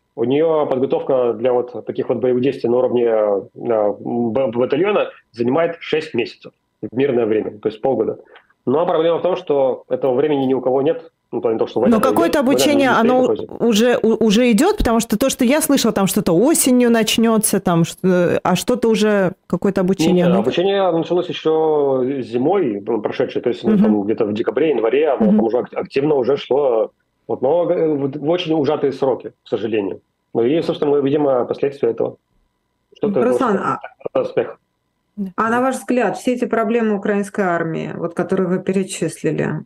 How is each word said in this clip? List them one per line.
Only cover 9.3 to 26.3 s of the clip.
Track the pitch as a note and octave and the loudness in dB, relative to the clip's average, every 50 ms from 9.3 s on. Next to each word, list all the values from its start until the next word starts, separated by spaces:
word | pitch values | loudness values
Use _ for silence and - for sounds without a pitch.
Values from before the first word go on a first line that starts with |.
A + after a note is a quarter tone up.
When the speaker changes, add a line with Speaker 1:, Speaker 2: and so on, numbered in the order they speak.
| F#3 | -2
Speaker 1:
что | F3+ - - D3 C#3 C3+ B2+ A2+ - - - | -2 -2 -2 0 0 0 0 -2 -4 -8 -8
этого | C3 C3 C#3 C3+ A#2+ | -6 -2 -2 0 0
времени | B2+ D3 D3+ D3 C#3 C3 | 2 0 0 0 0 0
ни | C3 C3 | 0 0
у | B2+ | 0
кого | C3 C3 B2+ C#3 | 0 0 0 2
нет, | C3+ D#3+ E3 - - - _ _ _ _ | 2 0 -2 -2 -6 -18 _ _ _ _
ну, | A#2+ A#2 | -6 -4
в | |
плане | A#2 A#2 A2+ | -2 -2 0
того, | A2 - | 0 -2
что | - - A#2 | -2 -2 0
война | A2+ A3+ A#3+ | 2 2 2
Speaker 2:
Но | - | 2
какое-то | - - - E4 E4+ E4 E4 D4 | 2 2 2 2 0 0 0 0
Speaker 1:
идет, | A#3 | 0
война | C4 | 0
Speaker 2:
обучение, | C#4+ B3+ C4+ D4 D4 C#4 C#4 B3+ | 2 2 2 2 2 2 2 2
Speaker 1:
не | A3 A3 | 2 2
Speaker 2:
оно | A3+ A#3+ B3+ B3+ B3+ | 2 2 2 2 2
Speaker 1:
проходит. | A#3 G#3+ G3+ - - - - | 0 -2 -4 -6 -10 -6 -2
Speaker 2:
уже, | - A#3+ G#3+ G#3 A#3+ B3 A3 - | 0 0 2 2 2 2 2 2
у-, | - A3 A3+ - A3+ | 2 0 2 2 2
уже | A3 F#3+ A#3 B3+ A#3+ | 2 4 4 4 4
идет, | A3+ G3+ D#4 G4+ G#4+ | 4 4 2 2 2
потому | - - B3 A3+ A#3 | 0 0 2 2 0
что | A3+ - G#3+ | 0 0 -2
то, | - C4+ C4 | 0 0 0
что | - - C4 | 0 0 2
я | A3+ C#4+ D#4 | 2 2 2
слышала, | D#4 - C#4+ B3 - A3+ G#3 | 2 2 2 2 2 2 2
там | G3+ G3 | 2 0
что-то | F3+ - G#3+ - F#3+ D#3+ | 0 0 0 0 2 2
осенью | E3+ A#3 D#4 E4 - - C#4 B3 B3 B3 A#3 | 4 4 4 4 2 2 4 4 4 4 4
начнется, | A#3 A3+ G#3+ A3 - A#3 A3+ A3+ A3+ G#3+ - - G#3+ F#3+ | 4 2 2 0 0 2 2 2 2 2 0 0 -2 0
там, | - F#3+ E3+ E3 E3+ | 0 2 2 2 2
что, | - - - - | 0 -2 -2 0
э, | F#3 F3+ F3+ F3 - - - - | 2 2 2 2 2 0 0 0
а | E3+ F3+ | 0 0
что-то | - - - B3 - - A3+ | 0 0 -2 -2 0 2 2
уже, | A3 F#3+ G#3+ G#3+ G#3 G3+ F#3+ E3 - _ _ | 2 2 2 2 2 2 0 -2 -4 _ _
какое-то | - F3+ E3+ - G3+ F3+ G3 | -6 -4 -2 0 0 0 0
обучение | F#3 F3 G3 - D#3+ E3 F3+ F3 F3 | 0 0 0 2 2 2 4 4 4
Speaker 1:
Нет, | |
Speaker 2:
оно | F3 F3+ G3 | 4 2 2
Speaker 1:
обучение | G#3+ - - E3 F3+ G3 G3 G3 F#3+ F3+ | 2 0 0 0 0 0 0 0 0 0
началось | E3 E3 D3+ D#3 E3+ F3+ F3 - | 0 0 0 0 -2 -2 -2 -4
еще | C#3+ - - D#3+ D#3+ D#3+ D#3+ D#3 D3+ D3 C#3+ C#3 C3+ C3 B2 C3 C#3+ C3+ | -6 -4 -2 0 2 2 2 2 2 2 2 2 0 0 0 -2 -4 -6
зимой, | A2+ G#2+ A#2 A#2+ C3 D#3+ G3 G3+ E3 A#2+ G2+ G2+ G2+ | -6 -4 -2 0 0 2 2 0 0 -2 -2 -4 -4
ну, | A2+ A#2+ G#2+ | -4 -4 -2
прошедшей, | G#2+ A2+ - - B2+ - - G#2+ | -2 -2 -2 -2 -2 -2 -2 -4
то | - A#2+ | -2 -4
есть, | A2 - - | -4 -2 0
ну, | G#2+ | 2
Speaker 2:
Мгм. | A2 F#2+ A2 | 2 4 4
Speaker 1:
там | G#2+ G#2+ G#2 G2 | 4 2 2 0
где-то | G#2 A2 - A#2 | 0 0 0 -2
в | G2+ G#2+ | -2 -2
декабре, | G#2+ - A2+ G#2 B2+ D#3 D#3+ | -4 -2 -2 0 0 2 2
январе, | C3+ A2+ A2 A2 B2 C#3+ D#3+ D3+ | 2 2 0 2 2 2 2 2
оно | B2+ A2+ - | 2 2 4
Speaker 2:
Мгм. | - G#3+ | 4 4
Speaker 1:
там | G#3+ A2+ | 4 2
уже | A2 A2 B2 | 2 0 -2
ак-, | - - - | -2 -4 -6
активно | - - - - C#3 C#3 D3+ D3 | -8 -6 -4 -2 0 0 2 2
уже | C3+ A#2 A#2+ | 2 2 0